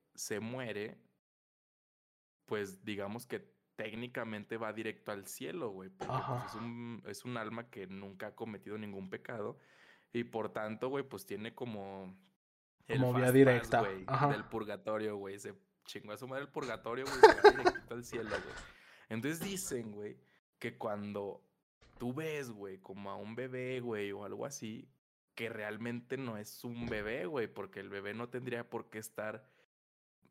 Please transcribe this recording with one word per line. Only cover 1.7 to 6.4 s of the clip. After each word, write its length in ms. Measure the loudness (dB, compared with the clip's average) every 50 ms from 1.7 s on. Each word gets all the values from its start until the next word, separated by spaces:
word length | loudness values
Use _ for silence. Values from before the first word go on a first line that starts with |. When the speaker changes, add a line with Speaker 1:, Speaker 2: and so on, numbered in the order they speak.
| _ _ _ _ _ _ _ _ _ _ _ _ _ _ _
Speaker 1:
pues, 380 | -4 -2 -2 -2 -4 -6 -10 -8
digamos 420 | -6 -4 -4 -4 -4 -6 -8 -8
que 260 | -6 -6 -6 -6 -8 _ _ _ _ _
técnicamente 800 | -8 -6 -6 -4 -6 -8 -6 -4 -4 -4 -4 -4 -6 -6 -6 -6
va 160 | -4 -2 -4 -4
directo 380 | -2 -4 -4 -4 -6 -6 -6 -6
al 140 | -6 -6
cielo, 440 | -10 -10 -8 -8 -6 -4 -4 -4 -4
güey, 200 | -4 -6 -10 -12
porque, 240 | -10 -8 -6 -2 -2
Speaker 2:
Ajá. 260 | -2 0 -2 -2 -2